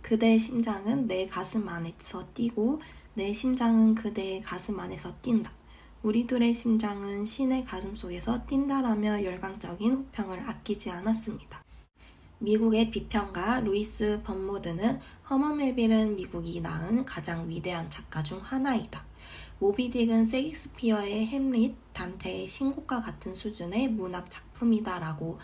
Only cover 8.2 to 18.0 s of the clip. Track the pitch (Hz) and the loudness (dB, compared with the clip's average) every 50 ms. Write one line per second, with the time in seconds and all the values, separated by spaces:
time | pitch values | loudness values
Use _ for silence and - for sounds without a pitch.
8.2 | - - 233 240 - - 277 269 277 285 277 269 262 240 220 208 208 214 208 208 | -2 -2 -2 -2 -2 0 0 0 2 2 2 0 2 2 2 2 2 2 2 0
9.2 | 202 185 180 180 180 190 196 202 - 175 175 180 208 226 262 269 269 - - - | 0 -2 -4 -6 -6 -8 -8 -8 -10 -10 -8 0 2 2 2 2 -2 -6 -6 -6
10.2 | 202 190 185 - - 254 220 - - - 208 202 - - 180 175 180 214 226 220 | -6 -4 -4 -8 -8 -8 -10 -10 -4 -4 -4 -4 -4 -8 -8 -4 0 0 0 0
11.2 | - 220 190 143 - - - - - _ - - - _ _ _ - - - - | -2 -6 -10 -10 -12 -16 -18 -20 -20 _ -20 -20 -20 _ _ _ -20 -20 -20 -20
12.2 | - - - - - 202 214 220 226 226 220 214 233 220 - - - - - 214 | -20 -20 -12 -6 2 2 4 6 6 6 6 6 4 4 2 -4 -6 -2 -2 -2
13.2 | 202 196 - 175 180 208 240 262 240 208 196 208 214 220 - - 214 208 208 208 | -2 -2 -4 -4 0 0 2 2 2 2 0 0 0 -2 -2 0 0 0 0 0
14.2 | 226 - 196 190 190 190 196 196 196 175 165 170 202 233 277 269 - - - - | -2 -6 -6 -4 -4 -4 -4 -4 -4 -4 -4 2 2 2 2 2 -6 -16 -20 -20
15.2 | - - 277 269 285 302 302 294 285 262 247 254 233 220 220 220 220 214 208 190 | -6 -2 0 2 2 2 0 0 0 0 2 2 4 4 6 6 4 2 0 -2
16.2 | 180 - - 170 170 170 170 175 165 160 160 160 160 175 220 247 262 - - - | -6 -8 -8 -8 -6 -6 -6 -6 -6 -4 -4 -4 -2 0 0 0 0 -2 -6 -8
17.2 | 151 - 170 165 165 165 160 170 151 180 180 170 165 165 151 - | -6 -4 -4 -4 -4 -6 -6 -6 -4 -4 -4 -4 -6 -6 -10 -14